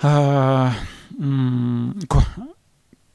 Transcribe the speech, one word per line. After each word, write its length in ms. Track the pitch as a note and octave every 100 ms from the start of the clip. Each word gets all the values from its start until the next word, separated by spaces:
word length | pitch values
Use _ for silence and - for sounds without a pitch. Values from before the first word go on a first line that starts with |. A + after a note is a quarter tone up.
а, 720 | D3 D3 C#3 C#3 C3 C3 B2+ A2+ - - - C#4
м, 760 | C#3+ C3+ B2+ B2 A#2+ A#2+ A#2+ G3+ D#3+
ко-, 140 | - - - C4+ F#4 _ _ _ _ _